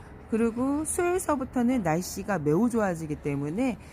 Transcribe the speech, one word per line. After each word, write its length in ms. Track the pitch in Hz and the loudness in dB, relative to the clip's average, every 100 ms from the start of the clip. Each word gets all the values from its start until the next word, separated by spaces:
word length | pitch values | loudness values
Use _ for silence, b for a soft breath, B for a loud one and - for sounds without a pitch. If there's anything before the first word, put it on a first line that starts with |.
| B B - | B B -4
그리고 540 | 220 233 233 262 285 | 0 2 2 0 0
수요일서부터는 960 | 311 - 349 359 339 285 254 254 240 254 | -2 0 2 2 0 -2 0 0 2 2
날씨가 560 | 165 160 180 - 190 185 | 2 0 -2 -6 -2 0
매우 320 | 147 160 240 | 2 4 4
좋아지기 460 | 226 202 160 160 143 | 2 2 0 -4 -4
때문에 600 | 147 139 147 180 262 208 B | -2 -2 -2 0 -2 -2 B